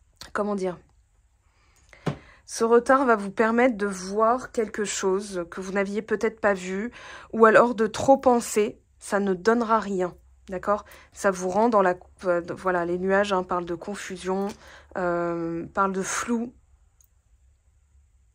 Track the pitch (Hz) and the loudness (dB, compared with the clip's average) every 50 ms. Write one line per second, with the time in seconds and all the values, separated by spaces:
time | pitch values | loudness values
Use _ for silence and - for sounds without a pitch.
0 | _ _ _ - - - - 220 202 208 202 196 185 180 175 175 - _ _ _ | _ _ _ -20 -16 -8 -6 -4 -4 -2 -4 -4 -4 -6 -6 -8 -14 _ _ _
1 | _ _ _ _ _ _ _ _ _ _ _ _ _ _ _ _ _ _ - - | _ _ _ _ _ _ _ _ _ _ _ _ _ _ _ _ _ _ -18 -10
2 | - - - - - - - _ _ - - - 226 226 233 240 240 - 262 269 | -8 -8 -8 -8 -10 -20 -20 _ _ -12 -6 -2 2 4 6 6 6 6 4 4
3 | 285 240 226 202 202 196 196 - 226 220 226 233 247 262 220 190 202 202 190 180 | 6 4 2 2 0 -2 -2 0 0 2 4 4 4 2 2 0 -4 -4 -4 -6
4 | 185 190 196 214 220 226 247 254 254 - - 240 220 214 - 226 208 190 - - | -8 -6 -2 2 2 2 2 0 -4 -6 -6 -4 -4 -4 -4 -6 -6 -6 -4 -4
5 | 202 190 185 202 214 202 190 180 170 170 - 196 185 190 185 202 196 196 202 220 | -2 0 0 -2 -2 -6 -8 -8 -8 -8 -10 -12 -10 -6 -4 -4 -4 -4 -4 -6
6 | 214 - 220 208 233 220 220 - - 202 202 180 180 185 190 196 220 240 - - | -4 -4 -4 -2 -2 -2 -2 0 0 0 0 0 -4 -6 -6 -6 -6 -8 -10 -14
7 | - - - - - - - 220 220 220 214 - 233 240 254 208 220 208 - - | -18 -18 -20 -20 -14 -6 2 6 6 8 8 8 6 6 4 0 -2 -2 -2 0
8 | - 277 277 269 - 262 240 240 226 - - 220 208 240 - - _ _ _ _ | 4 4 4 6 6 4 4 2 2 -2 -2 -2 -2 -2 -4 -10 _ _ _ _
9 | - - 208 196 202 196 190 175 180 220 233 240 226 214 226 220 190 202 196 180 | -8 -4 -2 -2 0 0 -2 0 2 2 2 2 2 2 0 0 0 -2 -4 -2
10 | 185 175 160 - _ _ _ _ _ - 190 180 - 202 208 208 - - - - | -4 -4 -6 -10 _ _ _ _ _ -12 -10 -6 -2 -2 -2 -2 -4 -10 -20 -20
11 | - _ - - - 196 185 180 180 185 180 208 220 240 220 202 190 180 180 180 | -20 _ -10 -4 -2 -2 -2 -2 -2 -2 2 2 2 4 4 4 4 4 2 -2
12 | - - _ - - 180 175 175 170 175 - - - 185 180 175 170 175 175 180 | -6 -20 _ -6 -2 -2 0 0 -2 -6 -8 -6 -2 -2 -2 0 0 -2 -2 -2
13 | 185 190 190 196 202 202 190 185 180 185 190 175 170 170 170 165 - 202 202 - | 0 0 2 2 2 2 0 -2 -2 -2 -4 -4 -4 -4 -8 -8 -8 -10 -10 -10
14 | - - 190 175 175 185 190 190 196 208 - - - - - - - - - - | -10 -12 -12 -8 -6 -4 -2 -2 -4 -4 -8 -12 -18 -20 -20 -20 -18 -12 -8 -4
15 | 180 175 170 175 175 170 170 170 165 165 170 165 175 - - 202 196 196 190 190 | -2 -2 -2 -2 -2 -2 -4 -4 -4 -6 -6 -6 -8 -4 -2 0 0 0 0 -2
16 | 180 - - - - 233 240 226 233 247 - _ _ _ _ _ _ _ _ _ | -4 -4 -6 -6 -4 -4 -4 -4 -4 -6 -12 _ _ _ _ _ _ _ _ _
17 | _ _ _ _ _ _ _ _ _ _ _ _ _ _ _ _ _ _ _ _ | _ _ _ _ _ _ _ _ _ _ _ _ _ _ _ _ _ _ _ _
18 | _ _ _ _ _ _ | _ _ _ _ _ _